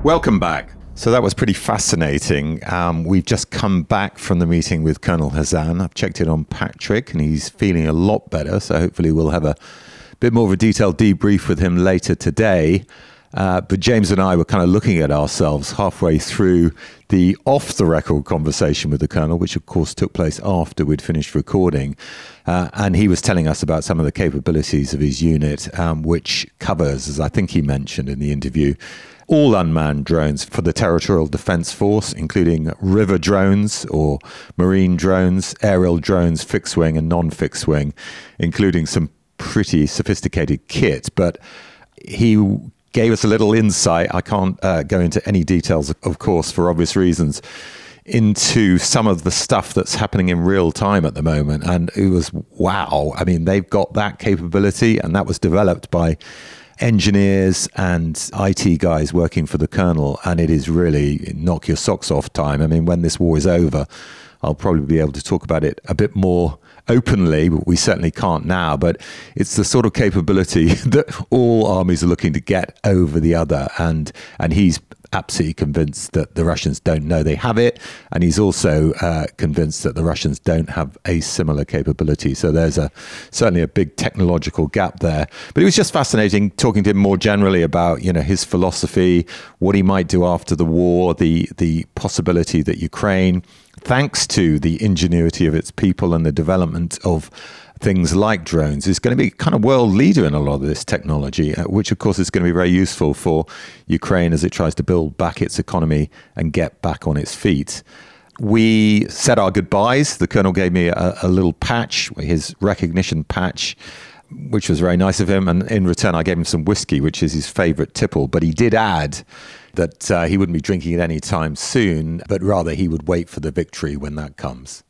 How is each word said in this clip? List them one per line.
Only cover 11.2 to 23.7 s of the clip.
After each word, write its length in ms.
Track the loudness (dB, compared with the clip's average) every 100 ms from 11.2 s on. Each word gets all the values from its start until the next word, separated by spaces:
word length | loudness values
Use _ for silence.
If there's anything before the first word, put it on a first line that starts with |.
| 2 0 0
with 100 | 0
him 200 | 0 2
later 360 | 2 0 0 -2
today. 680 | -2 0 2 2 2 2 -2 -20 -20 -20 _
Uh, 260 | -4 0 0
but 220 | -2 -2
James 280 | 2 2 2
and 120 | 2
I 160 | 2 2
were 80 | 2
kind 180 | 2
of 60 | 4
looking 300 | 2 2 2
at 120 | 2
ourselves 600 | 0 -2 0 0 0 -4
halfway 460 | -4 -4 0 0 0
through 520 | -2 0 2 4 2 0 -20 -20 _
the 260 | 2 2 2
off-the-record 800 | 0 -2 -2 -2 2 0 0 -4
conversation 680 | -2 -4 -2 0 0 0 -2
with 120 | -2
the 80 | -2
Colonel, 280 | -2 -2 -2
which 200 | -2 -6
of 80 | -4
course 280 | -4 -4
took 200 | -4 -4
place 260 | -2 -4 -4 -4
after 400 | -2 -2 -4 -2
we'd 160 | -2
finished 340 | -2 -4 -2 -4
recording. 640 | -2 2 2 0 -4 -10 -16 -20 -20 -12 -2
Uh, 240 | -2 -2
and 220 | -2 0 2
he 140 | 2
was 120 | 2
telling 240 | 2 0 0
us 160 | -2
about 220 | -2